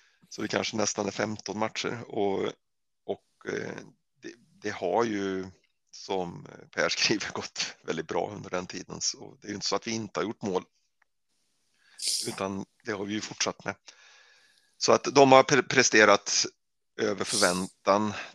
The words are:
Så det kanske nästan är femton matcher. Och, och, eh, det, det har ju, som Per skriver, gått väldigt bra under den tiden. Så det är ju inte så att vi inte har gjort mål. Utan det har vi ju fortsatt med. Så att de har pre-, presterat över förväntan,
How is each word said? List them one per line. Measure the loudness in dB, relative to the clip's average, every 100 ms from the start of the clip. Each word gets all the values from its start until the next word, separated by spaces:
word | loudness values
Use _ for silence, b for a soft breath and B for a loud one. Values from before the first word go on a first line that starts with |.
| b b _
Så | -10
det | -4
kanske | -2 -2 -2
nästan | -2 -2 -4
är |
femton | -4 -4 -6 -10 -6
matcher. | -4 -4 -6 -6 -8
Och, | -2 -2 0 -4 -6 _ _ _ _
och, | -12 -12 _ _ -8
eh, | -8 -8 -12 -16 -20 _ _
det, | -20 -20 _ _
det | -10
har | -6 -2 0
ju, | 0 -2 -4 -6 -8 -14 _ _ _
som | -20 -8 -6 -6 -10 -16 -20 -10
Per | -4 -2
skriver, | 0 0 0 -4
gått | -8 -10 -8 -8 -8
väldigt | -8 -8 -4
bra | -4 -4
under | -8 -8
den | -8 -8
tiden. | -12 -14 -8
Så | -6 -8 -14 -18
det | -12
är |
ju |
inte | -8 -4
så | -4
att | -4
vi |
inte | -6 -6 -6
har |
gjort | -6 -6
mål. | -4 -4 -6 _ _ _ _ _ _ _ _ _ _ b b b -6 -4 -6
Utan | -6 -6 -6 -10 _
det | -10
har | -8
vi | -6
ju | -6
fortsatt | -8 -6 -6 -4
med. | -10 -10 b b b b b b b b b b
Så | 4
att | 4
de | 6 8 10
har | 10
pre-, | 10 4 4
presterat | 2 6 8 8 8 4 -2 -4 -8 _ _ _ -6
över | -4 -4
förväntan, | -4 2 2 2 -4 -4 2 2 2 -4 B